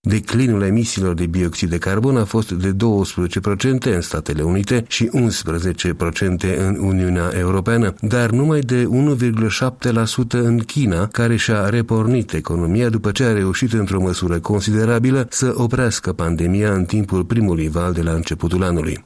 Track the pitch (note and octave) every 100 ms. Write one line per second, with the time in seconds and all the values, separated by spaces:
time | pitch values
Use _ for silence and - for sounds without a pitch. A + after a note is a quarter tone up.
0 | G2+ G#2+ - A2+ C3 G#2 G2 A2 A2+ -
1 | F#2 E2+ F2 F2+ F2 - F2 E2+ F2+ G2
2 | B2+ C3 G#2 A2+ G#2 F2 F#2+ G2 A2+ G2+
3 | F#2 - F2 - F#2+ G2 C3 C3 C3 F2+
4 | E2 D#2 - D2+ D#2+ F#2+ G2 B2 A2+ -
5 | A2+ C#3+ A#2+ F#2 - E2 F2+ E2+ F2+ D#2+
6 | E2+ E2 F#2+ F2+ F#2 F2 F#2+ G2+ G2 F#2+
7 | F#2 F2+ E2+ F#2 F2+ F#2+ F#2+ A#2 G#2 F#2
8 | G#2+ B2 A#2 A#2+ D3+ D3+ B2 B2 A#2 B2+
9 | D3 C3 A#2+ A2+ A2+ - C3 B2+ B2 A2+
10 | A2+ - A#2 B2 A#2 A#2+ A2+ D3+ A#2+ E2+
11 | G#2 - A#2 A2+ - G#2+ G2 A#2 A2 A2+
12 | A2 B2+ G#2 E2 - E2+ E2 G2+ A#2+ A2
13 | G#2 G2+ B2+ G#2+ F#2+ F2+ B2 A2+ G2 G2
14 | F#2 F2 F2+ E2+ E2 G#2 G2+ G#2+ A2 A#2
15 | B2+ C3+ B2 - B2+ A#2+ A#2+ B2 B2 -
16 | - F2 E2+ E2 E2+ G2 G#2 F#2+ F2 G#2+
17 | G2+ F#2 F2+ A#2 G#2 E2 D#2 E2 F2 E2+
18 | E2 D#2+ E2 D#2+ F2 F2+ F#2 F2 D#2+ -